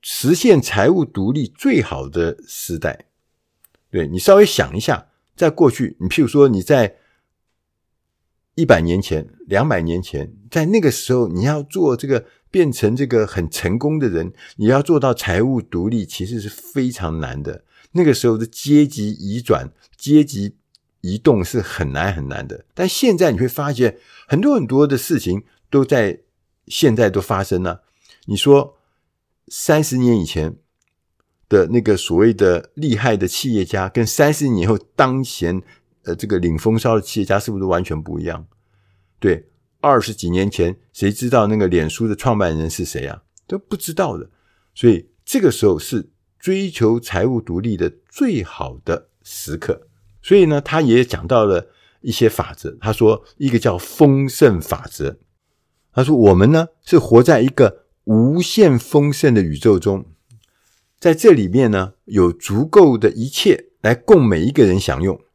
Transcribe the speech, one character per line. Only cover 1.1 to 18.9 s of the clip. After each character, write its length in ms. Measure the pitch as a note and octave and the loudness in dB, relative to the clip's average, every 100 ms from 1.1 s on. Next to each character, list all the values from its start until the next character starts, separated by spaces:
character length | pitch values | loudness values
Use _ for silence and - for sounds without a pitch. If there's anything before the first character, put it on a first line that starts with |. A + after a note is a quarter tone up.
| - F#2+ | -4 -4
立 160 | C#3+ B2 | -4 -6
最 360 | _ C#4 G#3 | _ -2 0
好 260 | A2 C#2 C2+ | -2 -8 -8
的 300 | E2+ E2+ - - | -4 -4 -6 -16
时 300 | - - E2 | -16 -10 -8
代。 280 | D2+ - _ _ _ _ _ _ _ _ _ | -8 -10 _ _ _ _ _ _ _ _ _
对， 180 | - D2+ | -6 -6
你 100 | F2 | -2
稍 180 | - G3 | 4 6
微 100 | G#3 | 6
想 280 | - - | 2 -4
一 60 | F2 | -4
下， 280 | - B2+ _ _ _ _ | -4 -6 _ _ _ _
在 140 | E3 | -2
过 200 | D#3 D#3 | 2 2
去， 260 | - A#2 - | 2 -8 -6
你 80 | F2+ | -6
譬 140 | - | -2
如 40 | C3 | 0
说 220 | D3 C#3 | 4 4
你 140 | G2+ | 2
在 340 | F2+ C#3+ G#2+ _ _ _ _ _ _ _ _ _ _ _ _ _ _ _ _ | 0 2 2 _ _ _ _ _ _ _ _ _ _ _ _ _ _ _ _
一 100 | - | -4
百 160 | D3+ F2+ | 2 4
年 220 | E2 F2+ | 4 -2
前、 260 | G2 D#2 - _ - | -2 -6 -8 _ -4
两 220 | G2 C#3+ | -2 0
百 140 | G2+ | -2
年 180 | E2 F2 | -2 -4
前， 340 | F#2 C#2+ D2 - G#2+ | -6 -10 -10 -16 -8
在 160 | E3 D#3 | -4 0
那 140 | A3 | 2
个 100 | D#3+ | 2
时 220 | - - | -2 -4
候， 160 | B2+ A2 | -2 -2
你 140 | F2 | -2
要 200 | B2 D3+ | -2 -4
做 340 | C#3+ F#3+ D#3+ B2 | -6 -2 -2 -2
这 120 | C#3 | -2
个， 180 | B2+ - _ _ | -4 -4 _ _
变 200 | F#3+ D#3+ | 0 0
成 240 | A#2+ G#2 | 0 -2
这 120 | B2 C3+ | -2 -2
个 200 | A#2+ G#2 | 0 -2
很 240 | - E2 | -4 -8
成 280 | - F2 G#2+ | -6 -4 -2
功 200 | D3 D#3 | -2 -2
的 100 | B2+ | -2
人， 240 | E2+ F2 - - - | -4 -6 -12 -20 -4
你 100 | G#2+ | 0
要 160 | C3 | 0
做 160 | D3 D#3+ | 2 0
到 140 | C3 | 0
财 300 | A#2 - F2+ | -2 -2 -2
务 180 | A#2+ B2+ | 0 -2
独 280 | - F2 F#2+ | -4 -4 -4
立， 180 | A#2 F#2 | -4 -6
其 180 | - | -10
实 160 | F#2 A#2 | -10 -10
是 80 | G2+ | -12
非 420 | - - C#3 B2+ | -16 -12 -6 -6
常 300 | B2 F2 D#2+ | -6 -8 -6
难 220 | C#2 C2 | -8 -10
的。 220 | C#2+ - _ _ _ | -12 -14 _ _ _
那 100 | E3+ | 0
个 120 | E3 | 2
时 120 | B2+ B2 | 2 0
候 120 | A2 | 0
的 80 | A2+ | -6
阶 400 | - C#3 D3 | -10 2 2
级 240 | C#3+ | 2